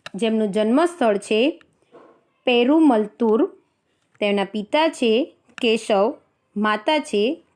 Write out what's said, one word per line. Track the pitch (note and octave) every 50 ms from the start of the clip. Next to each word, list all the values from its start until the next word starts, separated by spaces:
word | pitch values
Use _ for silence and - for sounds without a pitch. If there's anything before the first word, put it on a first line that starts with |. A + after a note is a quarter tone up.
| - - -
જેમનું | F#3 A3+ A3 A3 A3 G#3+ G#3
જન્મસ્થળ | F3+ G#3+ G#3+ G#3+ A#3+ D4 E4+ E4+ E4+ - B3+ A3 G3+ G3
છે | - - A3 G#3+ B3 D4+ - - _ _ _ _ _ _ - - - - _ _ _ _ _ _ -
પેરુમલતુર, | B3+ A#3+ A#3+ A#3+ B3+ D4+ E4 D#4+ C#4+ A#3+ G#3+ G#3+ G3+ - - A#3+ A3 G#3+ A#3 E4+ G4 - - _ _ _ _ _ _ _ _ _ _ _ -
તેમના | G#3 G3+ G3+ G3+ G3
પિતા | F#3+ - G#3+ G3+ - - D4+ D#4+ E4
છે | D#4+ - B3+ A3+ A3 A#3+ E4 - - _ _ _ _ -
કેશવ, | - A3+ A3 A3 - - G#3+ F#3+ G3+ A#3+ D4+ - _ _ _ _ _ _ -
માતા | G3+ G#3+ G#3+ G#3+ G#3+ - D#4 D#4 D4+
છે | D4+ - - G3+ G#3 B3 E4 - _ _ _